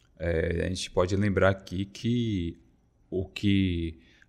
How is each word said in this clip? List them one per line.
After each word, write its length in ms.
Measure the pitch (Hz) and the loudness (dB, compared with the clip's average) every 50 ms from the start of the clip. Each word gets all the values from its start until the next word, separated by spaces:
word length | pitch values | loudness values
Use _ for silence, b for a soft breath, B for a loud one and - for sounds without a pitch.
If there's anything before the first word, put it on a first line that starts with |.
| _ _ _ - | _ _ _ -6
É, 460 | 82 85 85 80 82 85 82 85 85 | -2 -2 0 0 0 0 0 0 -2
a 40 | 85 | -2
gente 220 | 92 90 - - | -4 -6 -6 -4
pode 240 | - 92 90 90 101 | 0 0 2 2 2
lembrar 340 | 95 104 104 92 95 95 95 | 2 2 2 2 4 4 4
aqui 360 | 98 98 - - 92 90 98 | 4 2 -4 -8 -6 -6 -6
que 760 | 98 - - - 113 120 120 117 113 104 92 85 85 82 - - _ _ _ _ _ _ _ _ - | -6 -8 -6 -2 -2 0 0 0 0 0 -2 -2 -4 -6 -10 -16 _ _ _ _ _ _ _ _ -6
o 160 | 92 92 95 | -4 -4 -4
que 760 | - - - - 101 98 98 95 92 87 85 82 82 80 b b b b b b | -6 -6 -2 2 4 4 4 4 2 0 -2 -4 -6 -6 b b b b b b